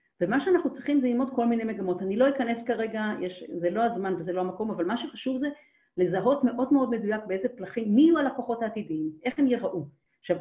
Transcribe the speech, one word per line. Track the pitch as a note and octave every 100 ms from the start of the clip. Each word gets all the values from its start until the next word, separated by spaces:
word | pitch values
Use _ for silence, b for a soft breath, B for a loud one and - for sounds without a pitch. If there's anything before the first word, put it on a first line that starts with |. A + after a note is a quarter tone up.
| B -
ומה | F3 B3+
שאנחנו | F#4+ F4+ C4+
צריכים | - - C#4+
זה | B3
ללמוד | A#3+ C4+
כל | - A#3
מיני | A#3
מגמות. | A3 G3+ F#3 F3+
אני | F#3+ G#3
לא | C4+
אכנס | C#4 A#3 A#3 A#3
כרגע, | A3 A3 G#3+ G#3+ -
יש, | F3+ F#3 - F3+
זה | F3
לא | G3+
הזמן | A#3 F#3 F#3+ E3+
וזה | E3
לא | F3+
המקום, | F#3 F#3 A3
אבל | E3+
מה | E3+ A#3+
שחשוב | D4+ - C4 B3+
זה | C#4+ C#4+ B B B -
לזהות | F3 F3+ G#3 C#4+
מאוד | B3+ A#3+ B3+
מאוד | C#4 B3+
מדויק | A3+ G3+ G#3+ F#3
באיזה | F#3+ A#3+
פלחים, | - F#3 A#3+ G#3+
מי | G#3+
יהיו | D#4+ D#4+
הלקוחות | C4+ B3+ B3 A#3
העתידיים, | A3 G#3+ E3+ D#3 D#3 -
איך | B3 C#4
הם | C4+
יראו. | A#3+ F#3+ F3 C#3 - _ _
עכשיו, | - E3+